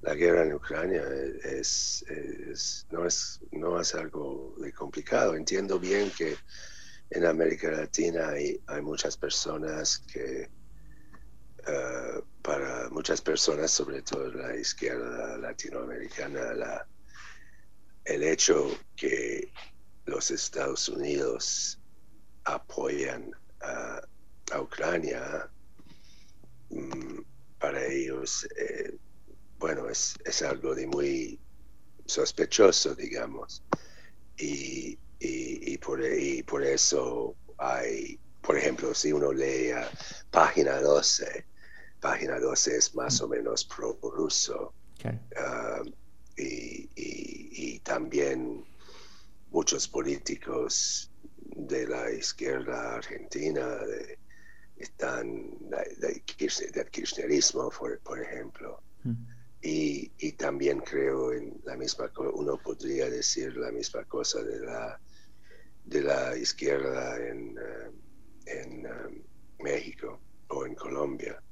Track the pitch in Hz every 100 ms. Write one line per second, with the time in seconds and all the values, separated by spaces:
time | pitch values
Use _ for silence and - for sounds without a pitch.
0 | - 76 85 85 80 73 - 76 87 90
1 | 69 67 67 64 67 67 - - - -
2 | - - - - - - - - - -
3 | 87 - - - - - 82 87 82 -
4 | 80 78 71 67 67 - 71 - 71 -
5 | 147 - 107 80 - 95 98 92 92 101
6 | 101 - 82 71 - - - - - -
7 | - - 85 80 80 - 80 78 78 -
8 | 85 82 80 73 73 - - 73 73 73
9 | 76 - 76 - - 78 80 78 76 -
10 | - 62 64 65 - - - - - -
11 | - - - - - - - 73 64 62
12 | 62 62 - - - 71 67 62 62 60
13 | - 71 - 76 - 76 78 - 71 69
14 | - - 65 - 62 62 - - - 62
15 | 60 120 117 - 117 - - - - -
16 | - - 71 67 62 60 60 - - -
17 | - - - - - - - - - -
18 | - 73 78 80 - 82 60 - - -
19 | 67 64 60 62 - - - - - -
20 | - - - - - 69 67 65 - -
21 | 71 71 65 58 - - - - - -
22 | - - - - - 71 - - 69 71
23 | 67 64 65 - - - - 120 - -
24 | - - - - - - - - 80 87
25 | 80 - - - - - - - - -
26 | - - - - - - - - - -
27 | - - - - - - 73 69 65 69
28 | 65 65 65 - - - - - - -
29 | - - - - - - 85 76 58 62
30 | - - - - 71 67 65 65 65 71
31 | 71 67 - - - - - - - -
32 | - - 69 - 87 - 101 85 - -
33 | - - - - - - - - - -
34 | - - - - - - 95 - - -
35 | - - - 65 65 - - - - 67
36 | 67 - 71 69 - 69 69 - - 73
37 | 64 62 58 - - - 65 65 62 58
38 | - - - - - 73 73 - - -
39 | 76 76 71 67 67 65 62 62 62 -
40 | - - - - 80 - 71 67 69 73
41 | - - - - - - - - - -
42 | - 69 67 67 - - - - - -
43 | 127 123 120 120 120 113 - - 57 -
44 | 58 - - - - - - - - -
45 | - 117 - - 65 62 - 57 57 -
46 | - - - - - - 60 - - -
47 | - - - - - - 62 60 - 64
48 | 62 71 71 65 64 58 - - - -
49 | - - - - - 82 80 - - 73
50 | 69 71 - - - 64 64 - - -
51 | - - - - - - - 67 62 64
52 | 60 58 - - 69 65 65 123 - 58
53 | - - - - 78 71 64 60 53 53
54 | - - - - - - - - - -
55 | 65 64 58 57 53 50 - - - -
56 | - - - - - - - - - -
57 | - - - - - - - - - -
58 | - - - - - - - - - -
59 | - 117 120 - - - 160 156 107 71
60 | - - - - 71 69 71 67 - 71
61 | 67 67 64 64 62 - 62 64 65 -
62 | 60 - 67 - 71 67 - 60 67 67
63 | 65 71 - - 65 62 62 60 - -
64 | 52 - 62 - 57 57 82 117 110 -
65 | - - - - - - - - - 76
66 | 71 69 65 64 - - 67 69 67 65
67 | 64 62 60 58 58 57 58 57 58 -
68 | - - - - - - - - - -
69 | - - - - - - 71 71 - -
70 | - - - - - 69 67 - - 69
71 | 73 67 - - -